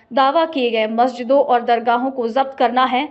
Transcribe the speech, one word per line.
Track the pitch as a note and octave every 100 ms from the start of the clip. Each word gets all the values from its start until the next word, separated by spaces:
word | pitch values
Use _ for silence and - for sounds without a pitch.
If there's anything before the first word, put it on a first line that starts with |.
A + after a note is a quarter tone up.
| _
दावा | B3 C4+ D#4+ D#4+
किए | D4 A#3+
गए | A3+ A3
मस्जिदों | A3+ B3+ A#3+ A#3 C#4
और | - B3
दरगाहों | A3+ A#3 A#3 A#3+ C4
को | C4 A#3
जब्त | A#3 C4+ C4+
करना | A#3+ B3 B3+
है | B3+ D4+